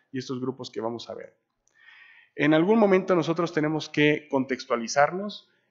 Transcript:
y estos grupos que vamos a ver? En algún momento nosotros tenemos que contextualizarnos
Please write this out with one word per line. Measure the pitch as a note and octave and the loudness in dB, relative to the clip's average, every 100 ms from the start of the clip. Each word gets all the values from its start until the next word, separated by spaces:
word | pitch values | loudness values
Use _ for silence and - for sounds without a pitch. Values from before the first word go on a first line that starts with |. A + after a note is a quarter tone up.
| _ | _
y | C3 | -10
estos | B2+ B2+ | -8 -8
grupos | B2+ C3 B2 | -8 -8 -10
que | - | -8
vamos | A2+ A#2 - | -8 -8 -12
a | |
ver? | - - _ _ _ _ _ - - - - _ | -14 -16 _ _ _ _ _ -20 -20 -20 -20 _
En | - D3 | -2 2
algún | D#3+ F3+ A3+ | 4 4 4
momento | G3+ F#3 F#3 | 4 4 2
nosotros | F3+ D#3 E3 E3+ | 0 0 -2 -2
tenemos | D#3+ D#3 D#3 - | -2 -2 -4 -4
que | - D3 D3+ - | 2 2 2 -2
contextualizarnos | C3+ C3 B2+ - A#2 A2+ C#3 D3+ F3+ G3+ - _ _ _ | -2 -2 -6 -4 -4 -2 2 2 0 -10 -12 _ _ _